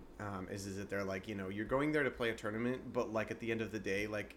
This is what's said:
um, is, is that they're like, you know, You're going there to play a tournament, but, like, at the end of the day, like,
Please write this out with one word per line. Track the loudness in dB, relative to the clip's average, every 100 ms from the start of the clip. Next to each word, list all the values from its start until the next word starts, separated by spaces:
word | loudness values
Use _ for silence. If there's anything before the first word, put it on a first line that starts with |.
| -12 -6
um, | -4 -4 -4
is, | -4 -4
is | -4
that | -2
they're | 0
like, | 0 -2 -2
you |
know, | -4 -2
You're | -2 2
going | 4 4
there | 4
to | 2
play | 2 0
a | 0
tournament, | -2 2 2 0 0
but, | 0 2
like, | 2 0
at | -2
the | 0
end | 0
of | 0
the | 0
day, | 2 2 2
like, | 0 -4